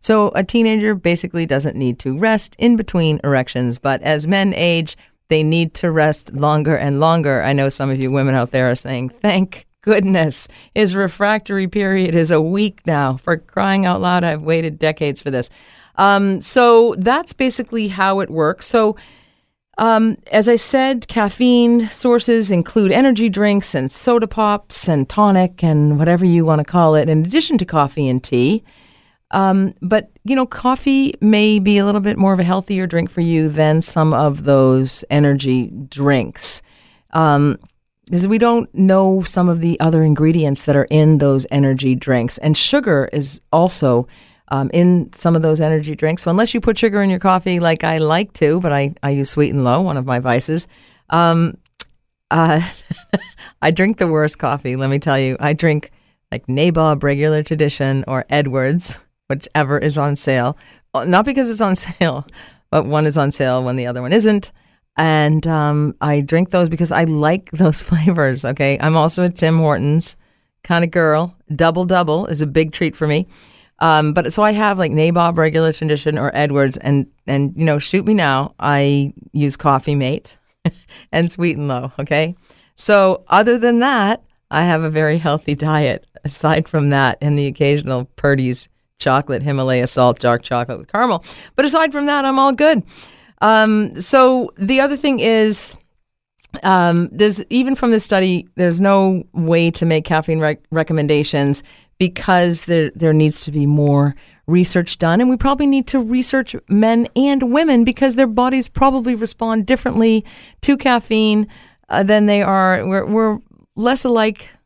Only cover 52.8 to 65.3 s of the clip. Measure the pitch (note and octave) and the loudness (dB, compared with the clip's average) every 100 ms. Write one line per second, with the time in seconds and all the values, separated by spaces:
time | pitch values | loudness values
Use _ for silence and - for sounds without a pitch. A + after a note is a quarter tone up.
52.8 | - - _ F#3+ - - - _ D3 E3 | -14 -16 _ -6 -6 -20 -20 _ -2 0
53.8 | F#3+ A3 F3 D#3 D3+ - C#3 C#3 C3+ B2+ | 0 0 0 0 -2 -2 -4 -4 -6 -4
54.8 | C3+ C#3 D#3+ C3+ C3 B2+ D3 D3+ E3 D3+ | -2 -2 -2 -2 -2 -2 -2 0 0 0
55.8 | - _ _ _ _ A#2 - C3 E3 E3 | -4 _ _ _ _ -12 -6 0 2 2
56.8 | D#3+ D3 C#3+ C#3+ D3+ D#3 D3+ D#3 D3+ - | 2 0 -2 0 0 -2 -2 -2 -2 -2
57.8 | C#3 C3+ - C3 - C#3+ C#3 C3 C3 E3 | -2 -2 -2 -6 -2 -2 0 0 0 -2
58.8 | - - _ _ _ C#3 - D#3 C#3+ C#3+ | -4 -14 _ _ _ -8 -4 -2 0 0
59.8 | D3+ D3 C#3+ C#3+ - C3 B2 D3 _ _ | 0 -2 -2 -2 -2 -2 -2 -6 _ _
60.8 | _ C3+ B2+ F3+ A3 C4+ B3 G#3+ G#3+ F#3 | _ -6 2 2 2 -2 -2 -2 -2 -2
61.8 | - - E3 C3+ - - - _ _ D#3 | -6 -4 -4 -4 -10 -18 -20 _ _ -2
62.8 | C3 D3+ D3+ D3 C#3+ - C3 B2+ B2+ B2+ | 0 0 0 0 -2 -2 -2 -2 -2 -6
63.8 | A#2+ B2 B2 G3+ G#3+ G#3 - - _ _ | -6 -8 0 2 2 0 -4 -20 _ _
64.8 | _ - D#3+ D#3 D3+ | _ -2 0 2 2